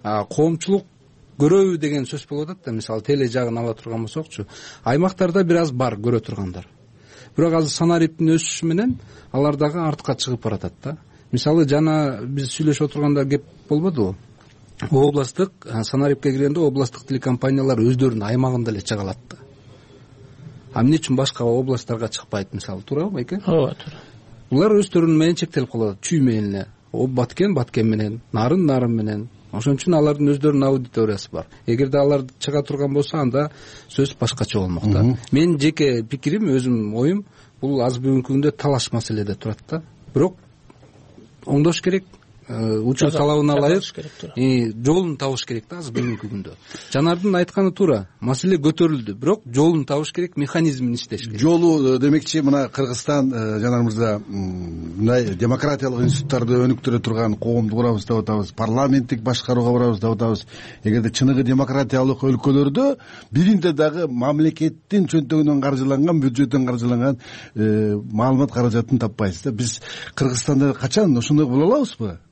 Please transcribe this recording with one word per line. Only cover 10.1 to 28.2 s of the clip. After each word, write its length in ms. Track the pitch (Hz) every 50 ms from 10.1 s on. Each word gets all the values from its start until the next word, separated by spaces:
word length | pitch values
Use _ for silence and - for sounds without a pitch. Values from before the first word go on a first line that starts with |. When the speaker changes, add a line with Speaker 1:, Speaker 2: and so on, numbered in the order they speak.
| 127
Speaker 1:
чыгып 260 | - - 131 123 117
баратат 300 | - 110 104 90 - 87 - _
да. 140 | - 135 156 - - - - - - -
Мисалы, 340 | - 127 - 151 156 170 160 135
жана 520 | 143 151 156 156 156 156 151 139 127 104
биз 260 | 120 127 139 139 135 123 -
сүйлөшүп 280 | - 156 151 143 - 151 143
отурганда 360 | - 151 147 147 143 143 135 139
кеп 160 | 143 139 - - - - - -
болбодубу? 480 | 147 151 170 190 160 131 101 92 95 - - - - - - - - - - - - - - 104
Областтык, 600 | 151 135 143 147 143 147 131 123 - - 190 190 - _ - -
а, 140 | 117 113 107
санарипке 460 | - - 135 143 143 139 139 - 143
киргенде 280 | 131 135 139 139 151 175
областтык 460 | 165 143 131 135 135 120 - - - -
телекомпаниялар 720 | 135 123 - 135 123 120 - 135 135 135 135 135 131 113
өздөрүнүн 420 | 110 120 131 123 135 131 113 110 101 104
аймагында 420 | 120 123 131 131 127 120 117 113
эле 100 | 107 101
чыга 220 | 98 - 110 101
алат 160 | 98 95 87 - - -
да. 60 | - - - - - - - - - - - - - - - - - - - - - - - - - - - - -
А 80 | 110
эмне 160 | 117 135 160 156
үчүн 180 | - - 131
башка 280 | 127 135 - - - 120
областтарга 640 | 117 117 127 131 131 131 120 - - 120 113 113 104
чыкпайт, 440 | - - - _ - 101 98 -
мисалы, 300 | - 98 - - 95 92
туурабы, 280 | - - 139 143 170 208 196 135
байке? 180 | 123 - 180 202 -
Speaker 2:
Ооба, 280 | 185 165 160 135 - -
туура. 260 | - - - - - - - - - - - - - - -
Speaker 1:
Булар 240 | 127 139 185 214 214
өздөрүнүн 400 | 208 202 - - 175 165 165 160
менен 180 | 156 156 170 175
чектелип 340 | - 170 156 - 147 127 123
калат, 280 | - 117 110 104 98 -
чүй 180 | - - 175 156
менен 300 | 131 127 113 110 104 101
эле. 160 | 98 98 - - - _ _ -
О, 140 | - 110 123
Баткен, 480 | 131 127 123 123 - - - 185 208 190
Баткен 340 | 139 120 - - 123 110 113
менен, 320 | 110 107 107 104 110 117